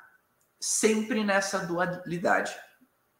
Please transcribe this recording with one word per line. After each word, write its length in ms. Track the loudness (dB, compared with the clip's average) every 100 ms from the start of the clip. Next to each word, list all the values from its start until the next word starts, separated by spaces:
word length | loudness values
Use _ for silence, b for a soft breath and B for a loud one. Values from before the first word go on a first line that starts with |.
| -18 _ _ _ _ _
sempre 640 | -4 2 4 2 2 0
nessa 340 | 2 2 2 -2
dualidade. 960 | -2 -2 -2 -2 -6 -2 2 2 0 -8 -16 _ _ _ _